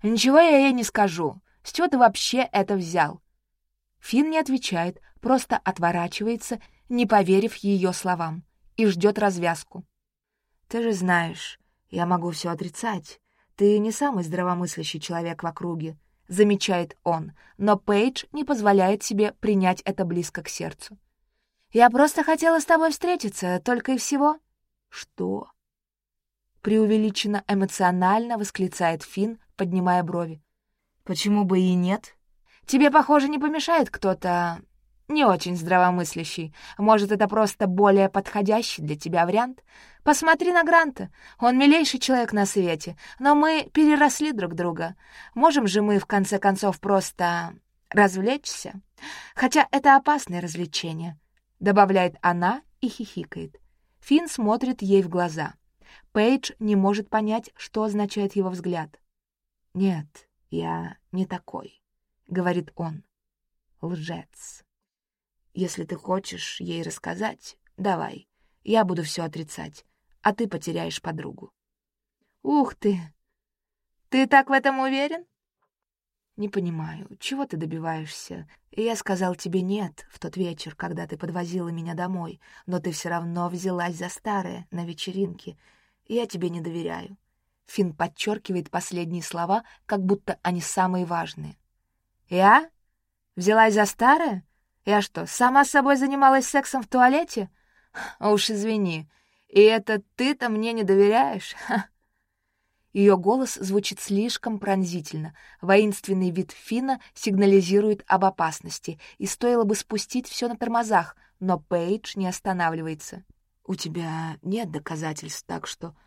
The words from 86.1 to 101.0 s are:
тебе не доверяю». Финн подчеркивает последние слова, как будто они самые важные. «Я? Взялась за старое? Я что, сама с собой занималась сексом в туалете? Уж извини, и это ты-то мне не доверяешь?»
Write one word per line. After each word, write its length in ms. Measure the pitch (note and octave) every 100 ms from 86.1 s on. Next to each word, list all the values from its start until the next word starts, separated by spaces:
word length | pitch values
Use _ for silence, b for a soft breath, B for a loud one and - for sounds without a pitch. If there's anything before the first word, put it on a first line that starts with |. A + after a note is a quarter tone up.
| A3+ A#3
тебе 240 | F3+ F3
не 100 | E3+
доверяю». 560 | E3 E3 E3 E3 F3+ G3 _ _ _ _
Финн 300 | _ - F#3+
подчеркивает 760 | D#3 F3 _ - G#3+ - F#3 D#3
последние 520 | F3 F3 F3 E3+ F3
слова, 420 | D#3 E3+ E3+ G3+ A3+ b _
как 180 | G3+
будто 340 | F#3 G3 - F#3+
они 180 | F3+ F3+
самые 460 | D#3+ - F#3 F3+ F3
важные. 500 | E3+ D#3+ - D3+ D3 _ _ _ _ _ _ _
«Я? 400 | F3+ F#3+ B3 D#4+ _ _ _ _ _ _ -
Взялась 360 | F3+ A3 A3
за 140 | G#3 G#3
старое? 580 | - A#3 D4+ E4 G3 - _ _ _ -
Я 160 | G#3
что, 240 | G3 - E3
сама 380 | - B3 C4
с 60 | C#4+
собой 260 | D4 C4+ C#4
занималась 500 | C4+ C#4 C4+ C4+ C4
сексом 340 | C#4 C4+ B3+
в 60 | A3
туалете? 640 | C4 B3 C#4+ E4 - F#3+ B B B B B B B
Уж 300 | G#3 G#3 G3+
извини, 580 | G#3+ G#3+ G#3+ F#3+ D#3+ D#3 _ _ _ _
и 120 | F#3+
это 400 | G#3+ A3+ G#3+ G#3+ -
ты-то 340 | - B3+ C#4+ B3
мне 240 | G#3+ A3+
не 120 | A3+
доверяешь?» 720 | G3 G3